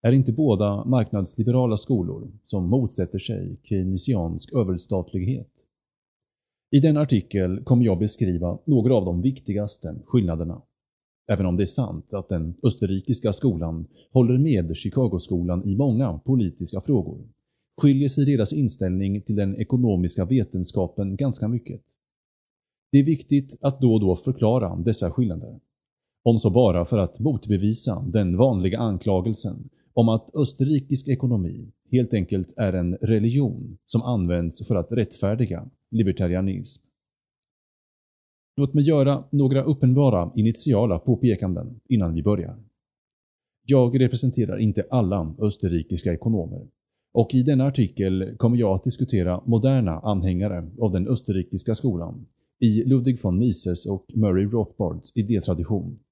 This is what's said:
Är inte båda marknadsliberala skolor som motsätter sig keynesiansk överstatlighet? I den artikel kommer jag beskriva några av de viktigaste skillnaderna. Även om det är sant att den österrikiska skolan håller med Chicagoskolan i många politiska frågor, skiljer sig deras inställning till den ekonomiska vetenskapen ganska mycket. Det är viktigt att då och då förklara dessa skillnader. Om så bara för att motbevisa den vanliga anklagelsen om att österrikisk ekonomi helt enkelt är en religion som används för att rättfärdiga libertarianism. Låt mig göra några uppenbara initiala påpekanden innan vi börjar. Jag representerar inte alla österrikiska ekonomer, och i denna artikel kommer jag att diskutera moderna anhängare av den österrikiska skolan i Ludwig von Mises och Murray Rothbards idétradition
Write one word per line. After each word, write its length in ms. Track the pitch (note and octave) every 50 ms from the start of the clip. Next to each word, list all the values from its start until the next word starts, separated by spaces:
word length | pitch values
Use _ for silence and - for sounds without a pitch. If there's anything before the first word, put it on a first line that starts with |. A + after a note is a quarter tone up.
Är 100 | - A#2+
inte 220 | B2+ C3+ C3 C3 A2
båda 520 | C#3+ D#3 C#3 G#2+ F#2+ G#2 G2+ G2+ G2+ -
marknadsliberala 920 | A#2+ C3 B2 G#2+ - - G2+ F#2 - - - G#2+ A#2+ A#2+ B2+ B2+ A#2+ A2
skolor 540 | G2+ - - C3 G#2 F2 F2+ F#2 - - - - - _
som 260 | - - G2 F2+ E2+
motsätter 500 | A2 C3+ B2 G2+ - - F#2 - - F#2+
sig 400 | - - A2 F#2+ F#2 F#2 F#2 - _
keynesiansk 920 | - G#2+ F#2+ F#2 F#2 F#2+ F2+ - - B2 G2 E2+ E2 E2 F2 - - -
överstatlighet? 960 | C3 G#2+ F#2 F#2 E2+ - _ G#2 F#2 F2 - - F#2+ F2+ G2 C3 A#2+ A2 _ _ _ _ _ _ _ _ _ _ _ _ _ _ _ _ _ _ _ _ _ _ _ _ _
I 80 | - C#3+
den 180 | C#3 D#3 D3
artikel 680 | D3 D3+ C#3 C3 G#2 - - - G2 F#2 F2+ F#2 G#2+ -
kommer 220 | - C3 A#2+ B2
jag 140 | A2 F#2+ E2+
beskriva 600 | G#2+ G#2 - - A2+ F#2 F2 E2+ F2 F2 - - _
några 300 | - D3 B2 G#2+ B2 C3
av 100 | A2 F#2
de 160 | F#2 F2 F2+
viktigaste 760 | F2+ C3+ C3+ C3 - - G2 G2+ G#2 G2 - - - E2 D#2 - -
skillnaderna. 560 | _ - B2 G2+ F2 E2 D#2+ E2+ E2 F2 - _ _ _ _ _ _ _ _ _ _ _ _ _ -
Även 140 | G#2 F2+ G2
om 120 | F2+ F2+
det 60 | F2+ G2+
är 20 |
sant 480 | - - - B2+ - E2+ D#2 - _ -
att 160 | G2 F2+ _
den 260 | G2 E2+ D#2+ D#2+ F2 - -
österrikiska 720 | A#2 G#2 - G#2+ F#2 F#2+ G2 - - A#2+ - - G#2+ G2+
skolan 540 | - - C3 F#2 D#2 E2 E2 D#2+ E2 F2 - _ _ _ _
håller 260 | _ C3 B2 A#2 B2+
med 400 | C3 D3 D#3+ C3 F#2+ E2+ D#2+ E2+
Chicagoskolan 920 | - - G2+ - C3+ B2+ G#2+ F2+ F2 - - F#2 F2 F2 F2 F2 F#2 F#2+ G#2
i 60 | F#2+
många 420 | G#2+ C#3 C#3 A2 A#2 C3+ A2 D#2+
politiska 640 | - _ - C3+ B2+ G#2+ F2 - _ F2 D#2+ - F#2+
frågor, 460 | - - C#3+ G#2+ E2+ D#2 - F2 - - _ _ _ _ _ _ _ _ _ -
skiljer 280 | - C#3+ C#3 C3+ C#3+ C#3
sig 160 | C3+ - C#3+
deras 280 | C#3+ C#3+ A2+ G#2+ - D#3
inställning 680 | D3+ C3+ G#2+ - - F#2+ F#2 F2+ F#2+ G2 G2 G2 G#2
till 140 | - - G#2+
den 200 | G2+ G2+ G2 G2
ekonomiska 680 | - A2 - C3 B2 B2 A2+ G2+ F2+ F2+ F2+ - - F#2
vetenskapen 880 | F2+ C3 C3 G2+ - - F#2 F2+ - - G#2 F#2 E2+ _ - G2+ G2 F#2+
ganska 320 | F#2+ C#3 C3+ A#2 - A2
mycket. 340 | G#2+ A#2+ A#2 - - - - _ _ _ _ _ _ _ _ _ _ _ _ _ _ _ _ _ _ _ _ _ _
Det 80 | - C#3
är 60 | C#3
viktigt 520 | D3+ D#3+ C#3 - - C#3+ C#3+ C#3 C#3 - -
att 200 | - C#3 C3+ C3+
då 120 | C3+ A#2+ A2
och 80 | A2
då 140 | G2+ F#2+ F2+
förklara 600 | - - C3 C3 - A2 G#2+ A#2+ B2+ A2 F2 F2+
dessa 360 | F2 F2 A2 G#2+ - G2+ F2
skillnader. 480 | - - B2 G#2 E2+ E2 - - - - _ _ _ _ _ _ _ _ _ _ _ _ _
Om 160 | A#2+ A#2 G#2+
så 100 | - G#2+
bara 360 | F2+ A#2+ B2+ G#2 E2+ F2 E2+
för 120 | - B2
att 220 | G#2+ F#2 E2+ - -
motbevisa 840 | G#2+ D#3 C#3 G#2 - A2 G#2 F#2 G2 G#2 A2 A2 - B2+ G2 - - F2 E2+
den 240 | A2 G2 F2+ F2
vanliga 420 | F#2 B2 C3+ G#2+ F#2+ F2+ F#2+ F#2+ A2+
anklagelsen 920 | A#2+ A2+ G2 F2+ - G#2 G2 F#2 F2 A2 G#2+ - - G#2 - - - - _ _ _ _ _
om 120 | - A2+ A2+
att 260 | A2 A2 - - -
österrikisk 720 | D#3 C#3+ B2+ - - C3+ C#3 D#3 C#3 C3+ - C#3+ C3 -
ekonomi 640 | C#3 C3 B2+ - A#2+ A#2+ G2+ F2+ D#2+ C2+ - - - _ _ _ _
helt 220 | - B2+ A#2+ A#2 -
enkelt 400 | G#2+ F2+ - G#2 F#2+ F2+ - -
är 160 | - A2 F#2+ F#2
en 220 | F2+ F2 F2 F#2
religion 840 | - - - A2+ G#2+ G#2 A#2 A#2+ C#3 C#3+ A2 F2+ - - A#2+ F#2 - _
som 160 | - - A#2
används 680 | A#2+ B2 B2 G#2 F2 E2+ F2 F2 E2+ E2+ - - A2
för 80 | - A#2
att 160 | F2+ E2 -
rättfärdiga 800 | A#2 A#2+ A2 - - - - G2 G#2+ A#2 B2 F#2+ F2+ D#2+ - - _ _ _ _
libertarianism. 920 | - A2+ A2 F#2+ F2+ - G2 F2 F2 F#2 F#2+ G2 F#2+ F#2+ - - - - _ _ _ _ _ _ _ _ _ _ _ _ _ _ _ _ _ _ _ _ _ _ _ _ _ _ _ _ _ _ _ _ _ _ _
Låt 160 | - C#3+ C3+ -
mig 100 | D3+ C#3+
göra 400 | D#3 D#3 D3 C3+ C#3 C#3+ C3+ - _
några 320 | - C#3+ C#3 C3 C3+ C3+ C3
uppenbara 680 | D#3+ D3 C3+ - B2+ B2+ C#3 C#3+ C3 G#2+ F2+ E2+ F2 -
initiala 640 | - G#2 A2+ A2+ - - D3+ A#2+ G2+ A#2 A#2 F2 E2
påpekanden 800 | - - A#2+ - - A#2+ G#2 - G#2 F#2+ F2 F2 - - - - _ _
innan 240 | B2+ G#2+ F#2 E2+ E2
vi 100 | E2 C#2+
börjar. 400 | G2+ G#2 F#2 E2 - - A2+ - _ _ _ _ _ _ _ _ _ _ _ _ _ _ _ _ _ _ _ _
Jag 340 | - C#3 C3+ B2 A#2+ B2 C3
representerar 560 | B2+ B2 C3 A#2+ C#3 B2+ - - A2 - F#2+
inte 280 | G#2 A2+ G#2+ F#2+ G#2+ - -
alla 460 | B2+ B2+ G#2+ F2+ G2+ G2 E2 D#2 D#2 -
österrikiska 760 | G#2+ G#2 G2 _ - F#2 E2+ E2+ D#2 _ F2+ E2 - F#2+ E2+
ekonomer, 540 | D#2 - A#2 A2+ G2 D#2+ E2+ F2 F2+ A2 - _ _ _ _ _ _ _ _ _
och 200 | A#2 A2 - -
i 100 | B2+ B2
denna 220 | C#3+ D3 C3 C3
artikel 720 | C#3 C3+ - A2 F#2+ - - G2 F#2+ F#2+ F#2+ F#2 - A2
kommer 200 | - - A2+ B2
jag 180 | A#2+ A2+ G2 F#2+
att 80 | F#2 -
diskutera 600 | C3 A#2+ - C3+ - - G2 F2 F2+ F2+ F2+ -
moderna 540 | - A#2 A2+ A#2 C3 C3+ C3 A2+ F2+ D#2+ E2
anhängare 720 | - A2 G#2 F#2+ F2 F#2+ F2+ F2+ G2 G#2 F#2+ F2 E2 E2 F#2+ -
av 120 | A2+ G#2
den 160 | F2+ F#2 F#2
österrikiska 680 | G#2+ B2+ A2+ - - G2 F#2+ F2 - - F#2+ - - A2
skolan 500 | - - C3 G2 E2+ E2 F2 - - - _ _ _ _ _ _ _
i 240 | - A2+ G#2 A2 A#2+
Ludwig 360 | C3 C3 C3 A#2+ C3 B2 A#2 -
von 160 | G2 F2 F#2+
Mises 460 | A#2 B2 F#2 - - F#2 F2 E2+ -
och 200 | - G2 F#2 _ _ -
Murray 320 | A2 A2 G2+ F2+ F#2 G2+
Rothbards 640 | G2+ A#2 A#2 G#2 - - - G#2 E2 E2 E2+ _ - _
idétradition 840 | A#2+ G2+ G#2 A#2 G2 - - F2+ D#2 E2 F2+ G#2+ F#2+ D2+ C2 C#2 - _ _